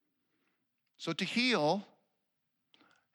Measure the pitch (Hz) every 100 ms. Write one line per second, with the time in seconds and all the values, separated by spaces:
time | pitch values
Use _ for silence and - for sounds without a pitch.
0 | _ _ _ _ _ _ _ _ _ -
1 | - 160 185 233 254 214 147 190 - _
2 | _ _ _ _ _ _ _ _ _ _
3 | _